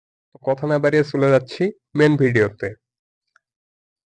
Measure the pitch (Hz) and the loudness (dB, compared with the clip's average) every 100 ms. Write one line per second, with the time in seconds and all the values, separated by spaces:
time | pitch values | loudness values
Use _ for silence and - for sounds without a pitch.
0 | _ _ _ - - 135 151 147 147 151 | _ _ _ -10 -6 -4 -2 -2 0 0
1 | 147 147 139 131 127 - 185 - _ 147 | 0 0 2 2 0 -4 -6 -6 _ 0
2 | 151 147 131 117 104 - 98 - _ _ | 2 2 0 2 0 -2 -12 -12 _ _
3 | _ _ _ _ _ _ _ _ _ _ | _ _ _ _ _ _ _ _ _ _